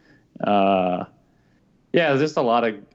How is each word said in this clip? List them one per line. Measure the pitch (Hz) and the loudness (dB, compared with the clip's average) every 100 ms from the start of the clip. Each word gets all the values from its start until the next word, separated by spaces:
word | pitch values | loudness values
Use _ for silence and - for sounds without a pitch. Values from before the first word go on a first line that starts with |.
| _ _ _ - | _ _ _ -8
Uh, | - 101 98 95 92 90 - _ _ _ _ _ _ _ _ | -2 2 2 2 0 -4 -8 _ _ _ _ _ _ _ _
yeah, | 170 160 | 0 2
there's | 135 | 0
just | 151 156 | 0 -2
a | |
lot | 123 117 | 0 0
of, | 117 101 - | 0 -4 -14